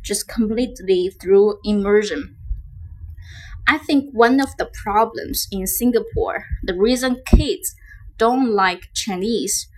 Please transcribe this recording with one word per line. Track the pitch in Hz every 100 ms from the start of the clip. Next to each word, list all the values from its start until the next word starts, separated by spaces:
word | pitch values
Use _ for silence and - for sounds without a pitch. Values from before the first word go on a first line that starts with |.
just | - 202 -
completely | 226 214 226 262 - 185 185 180
through | 185 175 196 208 208
immersion. | - 208 196 208 208 156 - - - - - - - - - - - - - - -
I | 302
think | - 285 269
one | 220 233 269
of | 269 -
the | 180
problems | - 214 202 226 - - - -
in | 196 190
Singapore, | - 240 226 - - 180 - - -
the | -
reason | 180 220 247 254 254 -
kids | - 294 - - - - - - -
don't | 226 254 254
like | 202 185 180 -
Chinese | - - 180 208 220 156 - -